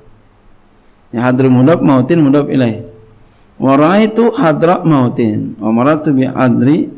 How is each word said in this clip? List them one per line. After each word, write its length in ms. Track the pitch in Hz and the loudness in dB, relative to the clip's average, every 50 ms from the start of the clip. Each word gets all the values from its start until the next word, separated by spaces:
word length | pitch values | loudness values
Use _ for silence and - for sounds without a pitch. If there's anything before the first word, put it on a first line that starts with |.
| - - - _ _ _ _ _ _ - - _ _ _ _ _ _ _ _ _ _ _ - | -20 -20 -20 _ _ _ _ _ _ -20 -20 _ _ _ _ _ _ _ _ _ _ _ -8
Ya, 60 | 117 123 | -4 -2
hadru 260 | 127 127 143 131 131 | -2 0 2 2 2
mudhaf, 300 | 127 123 127 151 170 175 | 4 4 4 2 2 2
mautin 380 | - 156 135 127 117 131 175 170 | 2 2 2 2 0 0 0 2
mudhaf 300 | 151 135 135 147 143 147 | 2 2 2 0 0 0
ilaih. 340 | - 135 127 117 107 104 - - - - - - - - - _ _ _ _ _ _ | -2 -2 -2 -2 -4 -6 -10 -16 -20 -20 -20 -20 -20 -20 -20 _ _ _ _ _ _
Wa 220 | - - 131 135 139 | -4 -2 0 2 2
ra'aitu 560 | 151 160 185 208 220 214 214 226 233 233 - | 2 2 2 2 0 0 0 0 0 0 0
hadra 480 | - 269 160 151 131 165 165 185 - - | 0 0 0 0 0 0 0 0 0 0
mautin. 720 | 160 156 135 123 127 123 - 120 110 107 107 107 107 - | 0 0 2 0 0 -2 -2 -2 -2 -2 -4 -6 -8 -10
Wa 140 | - - 110 | -8 -4 -2
maratu 420 | 113 117 123 143 160 151 - 160 139 | -2 0 0 0 0 -2 -2 -2 0
bi 140 | 131 131 | 0 -2
hadri 640 | 123 - - 131 127 117 117 120 135 151 147 - - - | -2 -2 -2 0 0 0 0 2 0 0 0 -2 -6 -10